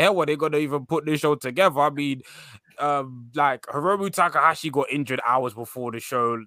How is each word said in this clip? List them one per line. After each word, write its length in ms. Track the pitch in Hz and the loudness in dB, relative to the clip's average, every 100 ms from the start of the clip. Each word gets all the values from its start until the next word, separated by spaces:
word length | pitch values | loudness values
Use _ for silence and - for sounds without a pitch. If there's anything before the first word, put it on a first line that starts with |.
hell 160 | 180 190 | 4 4
were 100 | 147 | 0
they 100 | 151 | 0
gonna 200 | 156 151 | 0 0
even 280 | 151 143 | 0 -4
put 200 | 131 160 | -2 -4
this 160 | 151 151 | -2 0
show 160 | 151 147 | 0 0
together?" 440 | 131 123 190 139 | -2 2 4 4
I 100 | 147 | 0
mean, 320 | 143 143 135 - - 147 113 _ - | 0 -4 -4 -10 -20 -20 -20 _ -4
um, 520 | 147 143 135 123 117 | -2 -2 -4 -12 -6
like, 280 | 143 143 127 - | 2 2 2 -4
Hiromu 440 | 143 170 202 196 | -2 0 0 0
Takahashi 600 | 185 175 156 156 160 160 | 0 2 4 2 2 -2
got 200 | 135 131 | -2 0
injured 300 | 143 135 127 | -2 -2 -2
hours 300 | 117 131 127 | 0 2 0
before 380 | 110 117 127 120 | -6 -12 -10 -8
the 80 | 117 | -8
show. 420 | - 127 117 117 | -4 -2 0 -2